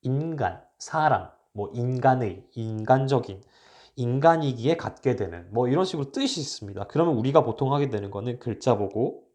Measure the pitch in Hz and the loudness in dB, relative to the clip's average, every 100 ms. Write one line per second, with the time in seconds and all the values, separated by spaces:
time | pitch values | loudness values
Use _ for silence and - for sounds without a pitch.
0 | 131 135 160 156 104 - - _ - 160 | -2 -2 -2 -2 -4 -4 -18 _ -6 0
1 | 156 110 87 _ _ 104 - 123 123 127 | 2 2 -2 _ _ -8 -6 -4 -2 2
2 | 131 127 110 92 - - 110 110 107 131 | 4 4 0 -6 -12 -8 -6 -6 2 2
3 | 135 135 - 95 - _ _ - - - | 4 2 0 -12 -16 _ _ -20 -20 -6
4 | 120 127 160 165 147 120 120 170 - - | -2 4 4 4 2 0 0 0 -2 -2
5 | 131 113 95 87 87 107 123 143 190 165 | -2 0 -2 -6 -6 -2 2 2 0 -2
6 | 135 - 269 170 139 - 98 98 101 147 | -4 -2 -2 -2 -6 -8 -10 -10 -4 0
7 | 170 127 123 151 117 107 135 143 139 107 | 2 2 4 4 4 0 0 0 0 -2
8 | 101 98 117 120 - 104 - 107 101 107 | -6 -6 -6 -6 -6 -2 2 2 0 -2
9 | 135 - _ | -2 -4 _